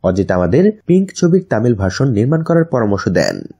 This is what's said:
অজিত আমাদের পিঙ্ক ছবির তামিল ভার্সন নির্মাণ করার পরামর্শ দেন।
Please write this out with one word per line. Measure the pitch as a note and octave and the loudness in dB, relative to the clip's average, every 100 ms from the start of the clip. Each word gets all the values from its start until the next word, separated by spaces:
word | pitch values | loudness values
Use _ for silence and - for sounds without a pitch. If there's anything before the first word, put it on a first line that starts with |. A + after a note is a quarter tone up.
অজিত | F#2 F#2 F#2+ | 0 0 0
আমাদের | F#2 F2+ A#2+ G3+ G#3 - | 0 2 2 2 0 0
পিঙ্ক | F3+ F#3+ | 0 0
ছবির | - F3 F#3 F#3 | -2 0 0 0
তামিল | A2 A#2+ | -2 0
ভার্সন | G#2+ F#2+ - C3+ | 0 -2 0 0
নির্মাণ | G2+ A#2+ D#3+ | 2 0 0
করার | D#3+ E3+ | 0 0
পরামর্শ | E3 B2+ G#2+ G2 - | 0 0 0 0 -2
দেন। | F2+ G1+ G1+ - - | -4 -6 -8 -12 -20